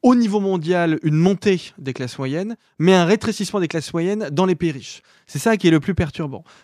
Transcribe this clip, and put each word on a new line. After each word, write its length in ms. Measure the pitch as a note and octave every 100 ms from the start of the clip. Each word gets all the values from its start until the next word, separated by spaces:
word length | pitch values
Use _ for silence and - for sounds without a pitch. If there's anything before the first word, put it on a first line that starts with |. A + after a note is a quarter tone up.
au 120 | B3+
niveau 260 | B3 A3+ G#3
mondial 580 | G3 F#3 D#3 F3+ E3+ D#3
une 140 | D#3+ D3+
montée 440 | F3+ G3 G#3 F#3 - -
des 160 | C3+
classes 260 | B2+ B2+ -
moyennes, 380 | C3+ D3+ G3+ A#3 _ -
mais 160 | E3
un 100 | F#3+
rétrécissement 560 | E3+ G#3+ A3+ G#3 G3 G#3
des 80 | E3+
classes 240 | E3 -
moyennes 360 | E3+ F3 G#3+ E3
dans 140 | D3 F#3+
les 80 |
pays 160 | E3+ E3+
riches. 320 | C3+ - - _ _ _
C'est 120 | C#3+
ça 200 | A3+ G#3+
qui 100 | F3
est 40 |
le 80 | D#3+
plus 140 | E3+
perturbant. 480 | F#3 D#3+ - D3+ A2+ - _